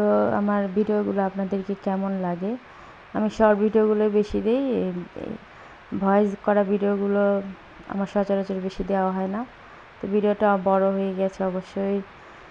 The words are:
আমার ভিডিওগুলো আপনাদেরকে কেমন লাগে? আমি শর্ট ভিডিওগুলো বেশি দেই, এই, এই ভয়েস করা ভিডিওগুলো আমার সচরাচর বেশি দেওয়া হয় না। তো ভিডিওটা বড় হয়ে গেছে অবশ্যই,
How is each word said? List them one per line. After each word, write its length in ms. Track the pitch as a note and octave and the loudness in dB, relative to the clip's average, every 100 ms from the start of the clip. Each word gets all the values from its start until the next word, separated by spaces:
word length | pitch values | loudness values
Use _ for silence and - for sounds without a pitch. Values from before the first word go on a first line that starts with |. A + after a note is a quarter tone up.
| G#3 G#3 G#3 A3 | 2 4 2 2
আমার 320 | G3+ G#3 G3+ | 0 0 0
ভিডিওগুলো 540 | F#3 G#3 G#3 G3+ G3 | 0 0 0 0 0
আপনাদেরকে 520 | G3 G3 F#3+ G3 F#3+ G3 | -2 -2 -4 -4 -4 -6
কেমন 280 | - F#3+ G3 | -4 -2 -2
লাগে? 440 | F#3+ F3+ E3+ F#3+ B3 - - - - - | -2 -4 -4 -4 -6 -10 -20 -20 -20 -10
আমি 160 | - G#3+ | -4 -2
শর্ট 300 | G#3 A3 G#3 | 2 4 4
ভিডিওগুলো 500 | G#3+ A3 G#3+ G#3+ G#3+ | 4 4 4 4 2
বেশি 300 | G#3 G#3 G3+ | 2 0 0
দেই, 160 | G3 B3 | 0 0
এই, 360 | C#4 G#3+ F#3 F3+ F3 - | 0 -2 -2 -4 -8 -10
এই 140 | - - - - - - - G3+ | -10 -12 -14 -20 -20 -20 -10 -2
ভয়েস 360 | G3 G3+ G#3 G3 | 2 4 2 0
করা 200 | - G#3 | 0 2
ভিডিওগুলো 800 | G3 G#3 G3+ G3+ G3+ G3+ G3+ G3+ G3 F#3 - - - | 2 0 0 0 0 2 2 0 -2 -12 -18 -18 -8
আমার 180 | G3 G3 | -6 -2
সচরাচর 480 | G#3 G3 G3 F#3+ | -2 0 0 -2
বেশি 300 | F#3+ F#3 F#3+ | -4 -6 -6
দেওয়া 280 | F#3 G3 F#3 | -2 0 0
হয় 160 | F#3 F#3+ | 0 -2
না। 160 | G3+ C4 - - - - - | -4 -8 -14 -20 -20 -20 -10
তো 60 | G3 | -2
ভিডিওটা 500 | G#3 G#3 G#3 G#3+ G3+ | 0 2 2 2 2
বড় 280 | F#3+ F#3+ G3 | 2 2 2
হয়ে 220 | G3 G3 | 0 -2
গেছে 300 | F#3+ F#3+ F#3+ | -2 -2 -2
অবশ্যই, 560 | F#3+ F#3 F3+ - G3 G3+ G3 - - - - | -4 -4 -6 -4 -2 -2 -4 -14 -20 -20 -20